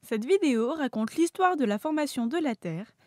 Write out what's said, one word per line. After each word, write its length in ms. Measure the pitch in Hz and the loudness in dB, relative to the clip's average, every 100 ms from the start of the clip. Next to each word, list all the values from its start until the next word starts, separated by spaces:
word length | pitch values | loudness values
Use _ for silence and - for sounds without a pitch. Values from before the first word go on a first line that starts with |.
| - | -4
Cette 160 | 226 | -6
vidéo 480 | 240 392 320 233 240 | 2 2 4 2 0
raconte 440 | 320 269 214 220 - | -2 -2 -2 -4 0
l'histoire 400 | 339 - 370 349 | -2 2 2 2
de 80 | |
la 160 | 240 208 | 0 0
formation 480 | 311 311 294 - 233 | -2 -2 -2 -2 -2
de 80 | 330 | -2
la 180 | 302 | -2
Terre, 380 | 226 180 160 220 _ | -4 -6 -8 -10 _